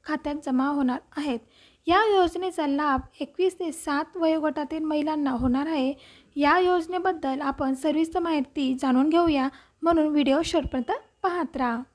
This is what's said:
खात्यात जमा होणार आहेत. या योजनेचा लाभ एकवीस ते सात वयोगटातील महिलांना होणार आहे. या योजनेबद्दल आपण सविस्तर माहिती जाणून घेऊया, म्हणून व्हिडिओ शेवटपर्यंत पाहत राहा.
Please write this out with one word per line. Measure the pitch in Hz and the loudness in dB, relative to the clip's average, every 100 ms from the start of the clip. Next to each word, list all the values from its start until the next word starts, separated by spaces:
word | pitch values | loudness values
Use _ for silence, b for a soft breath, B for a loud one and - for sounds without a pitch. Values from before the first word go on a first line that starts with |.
खात्यात | - 302 302 294 285 | -6 -6 -4 -6 -2
जमा | 254 277 | 0 0
होणार | 285 254 254 _ - | 0 0 -2 _ -6
आहेत. | 294 233 _ b b b - | -4 -4 _ b b b 2
या | 359 440 | 2 4
योजनेचा | 403 349 349 370 349 294 | 4 2 0 -6 -2 -2
लाभ | 277 302 262 - _ | 0 0 -2 -4 _
एकवीस | 277 - 370 359 | -10 -2 -2 -2
ते | 339 | -8
सात | - - 285 311 370 | -6 -4 -4 -4 -2
वयोगटातील | 320 320 302 302 294 311 | 0 2 0 -2 -6 -4
महिलांना | 311 302 294 311 277 | -2 -2 -2 -2 -2
होणार | 247 254 254 302 | 0 0 0 0
आहे. | 311 262 277 B B B 285 | 0 -2 -4 B B B 0
या | 294 349 | 2 4
योजनेबद्दल | 359 359 330 359 370 330 269 269 | 4 2 0 -2 -2 -2 -4 -2
आपण | 277 277 269 | -4 -2 -2
सविस्तर | 262 320 302 320 359 | 0 0 0 0 -2
माहिती | 339 302 262 - 262 262 | -2 -2 -4 -4 -2 0
जाणून | 269 254 294 | 2 2 4
घेऊया, | 330 339 285 262 B B B | 4 4 2 -2 B B B
म्हणून | 320 339 302 | 0 2 2
व्हिडिओ | 294 277 277 | 2 2 2
शेवटपर्यंत | 330 339 277 262 240 480 - _ | 2 -2 -2 -4 -4 -6 -8 _
पाहत | 381 349 277 254 | -4 -2 -4 -2
राहा. | 247 233 262 | -2 -4 -10